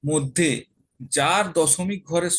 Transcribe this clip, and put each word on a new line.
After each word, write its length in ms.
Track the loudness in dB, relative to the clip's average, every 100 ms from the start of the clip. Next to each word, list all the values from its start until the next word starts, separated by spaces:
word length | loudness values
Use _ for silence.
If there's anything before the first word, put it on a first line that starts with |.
মধ্যে 460 | 0 -2 0 0 0 0 -6 _ _ _ -6 0
যার 300 | 2 2 0
দশমিক 480 | 0 2 2 0 -6
ঘরের 320 | -4 -2 0